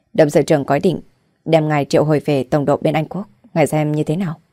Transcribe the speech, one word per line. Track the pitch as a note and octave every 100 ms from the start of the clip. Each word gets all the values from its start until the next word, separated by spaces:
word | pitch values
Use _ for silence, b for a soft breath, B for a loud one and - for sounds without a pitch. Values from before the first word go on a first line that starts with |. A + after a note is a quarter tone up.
| _
Đồng | - D3
sự | E3+
trưởng | C#3 D3+
có | C3+
ý | C#3+
định | F#3+ - - _ _ _
đem | - D#3+ D3+
ngài | D3+
triệu | C#3 D#3+
hồi | D3 D3
về | D#3 C#3
tổng | B2 D3+
độ | C#3 C#3
bên | D#3
Anh | D3+ D#3
Quốc, | F3+ G#3+ _ -
ngài | E3 C#3+
xem | D3+ D3+
như | D3+
thế | D3+ D#3+
nào?" | F#3 E3 _